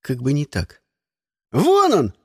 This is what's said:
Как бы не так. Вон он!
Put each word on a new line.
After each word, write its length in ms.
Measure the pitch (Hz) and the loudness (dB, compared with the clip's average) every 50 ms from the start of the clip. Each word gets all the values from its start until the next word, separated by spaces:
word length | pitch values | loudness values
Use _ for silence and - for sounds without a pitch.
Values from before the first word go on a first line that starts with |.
Как 220 | _ - 135 123 | _ -8 -8 -6
бы 100 | 123 131 | -4 -2
не 120 | 143 143 147 | -2 -2 -4
так. 380 | - - 107 87 - - _ _ _ _ _ _ _ _ _ _ _ _ _ _ _ | -6 -6 -8 -8 -8 -10 _ _ _ _ _ _ _ _ _ _ _ _ _ _ _
Вон 400 | - 123 185 311 381 403 403 370 | -2 0 2 2 4 4 4 2
он! 220 | 262 185 135 101 - _ | 2 2 0 -2 -4 _